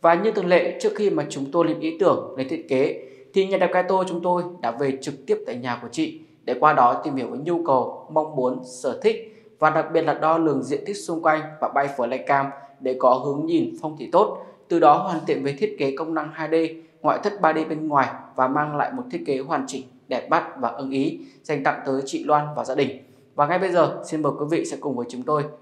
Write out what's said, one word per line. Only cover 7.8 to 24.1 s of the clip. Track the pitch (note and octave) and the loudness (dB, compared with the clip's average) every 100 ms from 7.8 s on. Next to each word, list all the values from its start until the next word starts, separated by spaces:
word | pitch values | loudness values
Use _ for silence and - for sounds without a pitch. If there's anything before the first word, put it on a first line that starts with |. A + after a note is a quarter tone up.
| A2+ - - | 2 -6 -4
mong | D#3 D#3 D3 | -2 -2 0
muốn, | B2+ C3 | -2 -2
sở | - - C#3+ B2 | -10 -6 -6 0
thích | G#3+ A3+ - - - _ | 0 0 -8 -20 -20 _
và | D#3 | 2
đặc | D#3+ D#3 | 2 0
biệt | E3 | 0
là | D#3+ | 0
đo | C#3 D3+ E3 | 0 2 2
lường | D#3+ C3+ | 2 0
diện | B2 C#3+ - | -2 -4 -4
tích | G3+ | -10
xung | - E3 | -6 -2
quanh | E3 D#3 D3+ - | 2 2 -2 -6
và | A2+ C#3 | -2 0
bay | C#3+ C#3 | -2 -2
flycam | A#2 B2+ - C#3 C#3 - - - | -2 -4 2 2 2 -6 -18 -8
để | C3 B2+ | -4 2
có | C3 | 4
hướng | B2+ D3 C#3+ D#3+ | 4 0 -4 0
nhìn | E3 - - | 0 0 -4
phong | D#3 D3+ | -10 -10
thủy | A#2+ | 0
tốt, | F3 G#3 - - - _ | 4 4 0 -12 -20 _
từ | E3+ | 4
đó | D#3 D#3 | 6 6
hoàn | F#3+ E3 - | 4 -4 -2
thiện | C3+ | -2
với | C3+ | -2
thiết | C#3 C#3+ - | -2 -4 -2
kế | C#3 C3+ | -2 -2
công | D#3+ | -4
năng | D#3+ D3+ | -4 -6
hai | D#3 D#3 | -6 0
D, | D#3+ D#3+ D#3+ - _ | 2 0 -4 -18 _
ngoại | - - | 0 2
thất | D4+ - | 0 2
ba | D#3+ | 2
D | D#3 D#3+ | 2 -2
bên | D#3 D#3 | -4 0
ngoài | C#3+ B2+ - - - | 2 2 -2 -12 0
và | C3 | 0
mang | D3 D3+ D3 | 2 0 -2
lại | - | -2
một | B2+ B2 | -4 -8
thiết | E3+ - | -8 -4
kế | C3 | -4
hoàn | C3+ D#3 C3 | -2 -4 -4
chỉnh, | C3+ B2+ _ _ | -10 -12 _ _
đẹp | B2+ - | -6 0
mắt | D#3+ E3+ - | 0 0 -4
và | A#2+ | -4
ưng | - C3+ | -4 -4
ý | C3+ D3 - - - | 0 0 -2 -14 -20
dành | - D3 | -6 0
tặng | C#3+ C#3 - | 0 0 -2
tới | C3+ C3+ | -2 -2
chị | D#3+ | -6
Loan | C#3+ D3 D3 C3+ | 2 2 2 -4
và | |
gia | A2+ C3+ | -4 0
đình. | C3+ - - _ _ - | 0 -2 -16 _ _ -2
Và | D3 | 2
ngay | F3+ | 2
bây | F#3 | 2
giờ, | F3 D3 - | 4 2 0
xin | - | -6